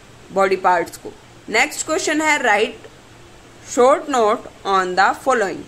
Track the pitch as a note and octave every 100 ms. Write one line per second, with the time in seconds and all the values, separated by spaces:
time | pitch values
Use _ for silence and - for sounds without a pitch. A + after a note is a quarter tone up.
0 | - - - F3+ F#3+ F#3+ F#3 F3+ D#3+ -
1 | - - - - - G#3+ D4 - - D#4+
2 | F4+ D4+ D#4 D4 B3 G#3 A#3+ - - -
3 | - - - - - - - - B3 E4
4 | - C4 G#3 A3+ - - F#3+ G3 F#3 F3+
5 | G#3 D4+ C#4 B3+ G3 C#3+